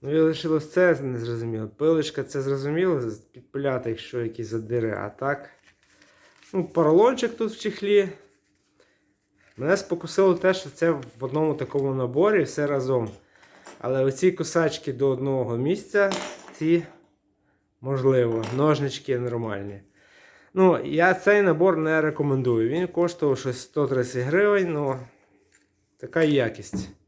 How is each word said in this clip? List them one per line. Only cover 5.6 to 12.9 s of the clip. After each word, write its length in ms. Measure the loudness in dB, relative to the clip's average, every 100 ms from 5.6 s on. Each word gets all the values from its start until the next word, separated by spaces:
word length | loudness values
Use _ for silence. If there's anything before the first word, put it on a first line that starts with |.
| _ _ _ _ _ _ _ _ -8
Ну, 120 | -4 -2
поролончик 680 | 2 6 8 6 4 -4 -2
тут 160 | -6
в 60 | -4
чехлі. 500 | -8 -6 2 4 2 -4 _ _ _ _ _ _ _ _ _ _ _ _ _ -8
Мене 200 | 0 0
спокусило 580 | 0 -6 -4 2 4
те, 200 | 4 2
що 160 | 0 -4
це 200 | -2 0
в 120 | 0 -4 -10
одному 340 | -6 0 0
такому 400 | -2 -4 -2 -2
наборі, 480 | -2 -2 2 4 4
все 240 | 0 -2 -2
разом. 440 | -2 0